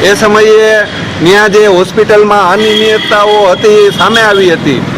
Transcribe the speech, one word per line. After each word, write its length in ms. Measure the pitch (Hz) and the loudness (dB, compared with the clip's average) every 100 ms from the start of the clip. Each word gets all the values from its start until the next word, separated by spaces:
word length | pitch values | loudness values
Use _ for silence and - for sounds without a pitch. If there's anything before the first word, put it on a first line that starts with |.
એ 100 | 180 202 | -2 0
સમયે 680 | 214 214 214 214 220 220 208 - - - 160 | 0 2 2 2 2 0 -2 -8 -10 -4 0
ત્યાં 240 | 202 214 | 2 2
જે 160 | 208 214 | 2 2
હોસ્પિટલમાં 840 | 180 180 196 208 214 208 208 180 | 0 -2 -2 0 2 2 0 0
અનિયમિતતાઓ 1000 | 196 214 208 220 214 - 208 208 208 196 | 0 -2 -2 -2 -2 -2 -2 0 0 0
હતી 160 | 190 220 | 0 2
એ 220 | 214 202 | 2 2
સામે 320 | 180 185 226 | 0 -2 0
આવી 320 | 220 196 185 | 0 0 0
હતી. 280 | 160 147 123 - | -2 -2 -4 -6